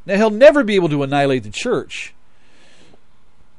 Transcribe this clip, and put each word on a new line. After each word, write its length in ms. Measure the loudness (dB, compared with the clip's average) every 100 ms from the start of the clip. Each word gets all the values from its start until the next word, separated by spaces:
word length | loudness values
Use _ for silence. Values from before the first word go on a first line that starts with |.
Now, 120 | -4 0
he'll 140 | 0
never 320 | 6 6 6
be 140 | 2 2
able 120 | 2
to 120 | -2
annihilate 400 | -2 0 2 0
the 80 | -4
church, 640 | -8 -4 -4 -6 -14 -14 -18 -20 -20 -20 -20 -20 -20 -20 -20 -20 -20 -20 -20 -20